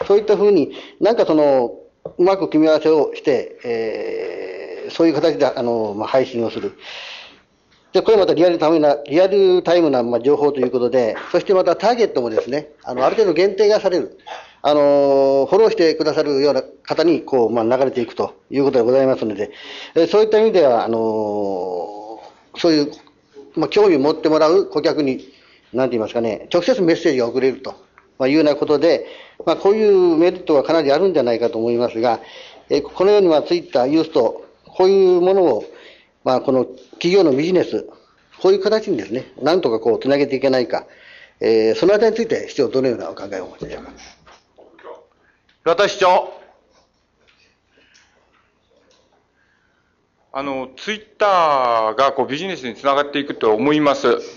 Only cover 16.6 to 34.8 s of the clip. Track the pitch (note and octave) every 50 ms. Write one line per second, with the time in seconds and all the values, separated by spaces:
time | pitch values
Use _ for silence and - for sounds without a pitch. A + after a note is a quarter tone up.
16.6 | C3 - - - _ - D3 - D#3+ E3+ D#3+ B2 - - - B2+ A#2 G#2+ A#2 A#2+
17.6 | A2+ A2+ B2+ B2+ C3+ C3 - B2 A#2 - - - G#2 - - - _ - A#2+ C3+
18.6 | C#3 C#3 B2+ B2+ A2 A#2 B2+ C3+ C3+ C3 B2+ - - A2+ G#2 G2 G#2+ - - -
19.6 | - - - - - - - D#3+ E3 D#3+ - G#3 G#3+ A3 A3 G#3+ A3 A3+ F#3+ F3+
20.6 | D3+ C3+ A#2+ A2+ F#2+ A2 A2+ A2+ A2+ A2 A2 A2 G#2+ G#2 G#2 G#2 G#2 G2 G2 F#2
21.6 | F2+ F#2+ F2+ F2 E2+ G2+ G#2 G#2 G#2+ G#2+ A2+ A2 - - - _ _ _ - -
22.6 | - E3+ D#3+ D3+ C#3+ D3 - - - _ _ _ _ _ _ - - - - E3
23.6 | D#3 C#3 - G#3 G3+ G3+ E3+ C3+ C3+ D3+ D#3 D#3 - D#3+ D#3 D#3 D#3 D3+ E3+ G3
24.6 | F#3+ - - D3+ D3 E3 C#3+ D3 D3+ C3+ C3 - - - - _ _ _ _ _
25.6 | _ _ - A#2+ C3 B2+ A#2+ A2+ G#2+ G#2 - A#2+ A#2 A2+ G2+ - - - - F3
26.6 | E3+ C4 B3+ A3 F#3 E3 E3 - - F3 C#3+ B2+ A#2 A#2 A#2 C3 B2+ C3+ A#2+ -
27.6 | - - - - _ _ _ _ _ _ _ - C3 C3 C#3+ D#3+ D#3 D3+ C#3+ C#3
28.6 | D3 D3+ D3+ C#3+ D#3+ E3+ D3 - - - - - - - _ - - E3+ D#3+ D#3+
29.6 | E3+ G3 G#3 A3 A3 G#3 G3+ F#3 F3+ F3 E3 D#3 E3+ F3+ F#3 F3+ - - D#3 C#3
30.6 | - - D#3+ E3 D3+ C#3 C#3 D#3 F#3+ G3 F3 D#3 B2 A#2+ A#2 A2 A#2 A2+ A2 A2+
31.6 | A2+ A#2+ A#2+ A#2+ B2 A2+ A2+ A2+ A2+ B2 A2 G#2+ - - - - - - - -
32.6 | - - - C#3+ C#3+ - - - F3+ G3 G#3 G#3 G3 F3 D#3 D3 - - - A#2+
33.6 | - - - C3+ B2 C3+ D3 D#3+ D#3 D#3 - D3 A#2 A2 - - - - _ _
34.6 | _ - - -